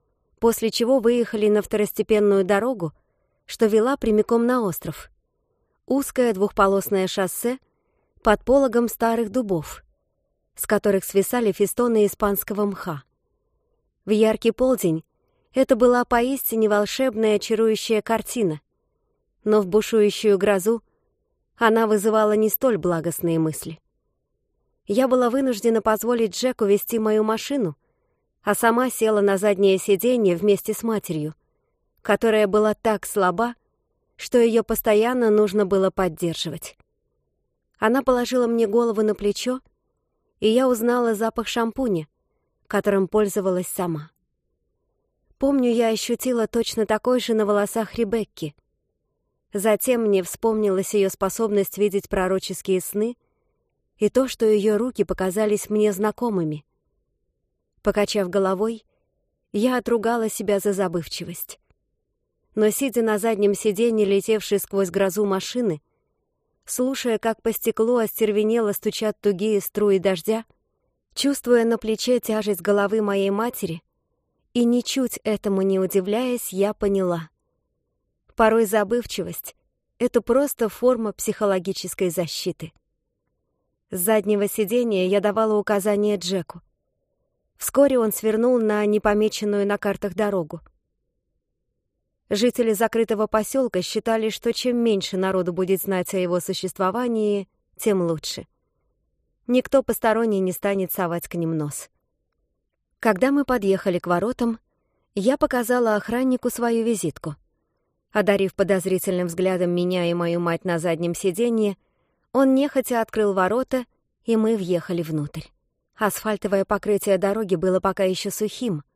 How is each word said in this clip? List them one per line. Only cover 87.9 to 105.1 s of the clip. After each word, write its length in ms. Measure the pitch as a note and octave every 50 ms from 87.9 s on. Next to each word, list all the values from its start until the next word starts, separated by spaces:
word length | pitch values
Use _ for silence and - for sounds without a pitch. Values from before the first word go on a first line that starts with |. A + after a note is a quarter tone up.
| C4+ B3
он 160 | A3+ G#3+ F#3+
свернул 460 | - - A3 G#3+ G#3+ A#3 B3+ B3+ A#3+
на 260 | A3 G#3+ G#3 G#3 G#3
непомеченную 800 | G#3 G#3 G#3+ - G#3+ G#3 G#3 G#3+ G#3+ - - G#3+ G#3 G3+ G3+ G3+
на 140 | G3+ G3+ G3+
картах 340 | - G3+ G3 - - G3+ F3+
дорогу. 480 | - G#3+ G#3 G3+ F#3 D#3+ D3+ - D#3+ - _ _ _ _ _ _ _ _ _ _ _ _ _ _ _ _ _ _ _ _ _ _ _ _ _ _ _ _ _ _ _ _ _
Жители 440 | G3 G3+ A3+ B3 - - A#3 A3+ G#3+
закрытого 520 | F#3 A3+ A3 - A3+ A3+ - A3+ G3+ G#3+
посёлка 560 | G#3 - A3 G#3 - - C4+ C4 A3+ - F#3
считали, 480 | - - - A3 - A3+ A3+ A3+ A3 A3
что 240 | G3+ - - A#3 A3+
чем 240 | - - B3+ A#3+ A#3+
меньше 400 | A#3 A#3 G#3+ G3 - - - F#3
народу 340 | F#3+ F#3+ F#3+ F#3 F3+ F3+
будет 300 | F3 F3+ F#3+ F3+ F#3+ F3+
знать 320 | - G3 F#3+ F#3 F3+ - -
о 60 | F#3+
его 200 | F3+ F3 F3 F3+
существовании, 1080 | - - F#3 - - F#3 - - F#3+ F#3 G3 A#3 B3+ A#3+ A#3 A3 G#3+ G#3 G3+ G3+ F#3+ - _ _ _ _ _
тем 280 | - - A3+ G3+ F#3 F3
лучше. 420 | E3 E3 D3+ - - - - - - _ _ _ _ _ _ _ _ _ _ _ _ _ _ _ _ _ _ _ -
Никто 340 | A#3+ B3+ - - - C4+
посторонний 600 | B3+ - A3 - - A3+ G#3+ A3+ A#3 A3+ G#3 F#3+
не 100 | F#3 F#3
станет 400 | F3 - - G3+ G3+ G3 F#3 F3
совать 360 | - - F#3 E3+ E3+ E3+ - -
к 60 | -
ним 240 | E3+ E3 D#3+ E3 D#3
нос. 320 | D3+ D3 - - - - _ _ _ _ _ _ _ _ _ _ _ _ _ _ _ _ _ _ _ _ _ _
Когда 320 | - A#3 G#3 F3 B3 C4+
мы 140 | C#4 C#4+ C#4
подъехали 520 | - B3+ A#3+ G3+ G3 F#3+ F#3 - G3+ F3 F3
к 80 | -
воротам, 540 | F3 F3 F3 F#3 A#3 B3+ - A#3+ A#3 A3+ - _ _ _ _ _ _ _ _ _ _